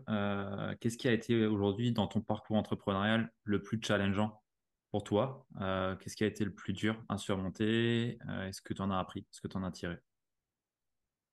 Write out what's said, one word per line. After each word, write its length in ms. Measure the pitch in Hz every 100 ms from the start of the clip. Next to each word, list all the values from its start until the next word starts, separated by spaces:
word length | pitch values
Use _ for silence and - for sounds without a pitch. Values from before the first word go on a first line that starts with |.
| -
euh, 640 | 107 101 101 101 101 101 104
qu'est-ce 160 | 117 117
qui 120 | 123
a 40 |
été 320 | 113 - 117
aujourd'hui 480 | 107 104 101 98 120
dans 140 | 113 95
ton 160 | 104
parcours 340 | - 107 - 107
entrepreneurial 760 | 104 101 - 98 104 113 113 -
le 160 | 104 98
plus 160 | - 110
challengeant 600 | - 101 98 98 107 - _ _ _ _ _
pour 140 | 104
toi ? 420 | - 101 131 131 - -
Euh, 340 | 95 95 95 92
qu'est-ce 200 | - -
qui 80 |
a 20 | 107
été 180 | -
le 100 | 101
plus 180 | - -
dur 300 | 92 107 113 -
à 80 | 101
surmonter ? 1000 | - 95 95 - 107 113 117 117 120 - 101
Euh, 180 | 95 95
est-ce 140 | 98
que 100 | -
tu 80 | 90
en 100 | 98
as 80 | 92
appris ? 220 | 90 98
Est-ce 220 | - -
que 60 | 92
tu 100 | 98
en 60 |
as 60 | 92
tiré ? 260 | - 87 85 _ _ _ _ _ _ _ _ _ _ _ _ _